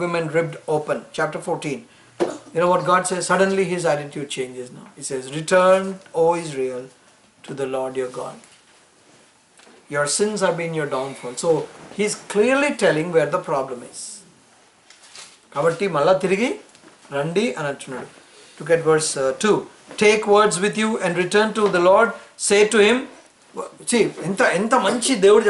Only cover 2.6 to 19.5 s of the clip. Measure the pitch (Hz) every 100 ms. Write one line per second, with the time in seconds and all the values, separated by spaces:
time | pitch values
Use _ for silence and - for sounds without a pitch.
2.6 | 175 180 151 180 175 185 165 180 190 196
3.6 | 180 175 165 147 143 156 139 - 127 127
4.6 | 123 - - - 135 135 131 147 156 185
5.6 | 185 190 190 185 - 160 165 170 165 135
6.6 | 131 123 131 _ _ _ _ _ - 131
7.6 | 135 131 131 131 123 127 - - - _
8.6 | _ _ _ _ _ _ _ _ _ _
9.6 | - - - 143 143 - 208 208 185 165
10.6 | 165 160 143 135 139 131 123 127 170 156
11.6 | 110 - - - 202 - - 202 233 269
12.6 | 285 - 190 151 175 160 143 180 - 147
13.6 | 123 123 127 - - - - _ _ _
14.6 | _ _ _ - - - - - _ -
15.6 | 170 165 202 151 147 190 185 196 254 415
16.6 | - - - _ - 143 156 175 240 -
17.6 | 147 131 - 127 82 - - - - -
18.6 | 151 160 151 156 151 147 131 131 214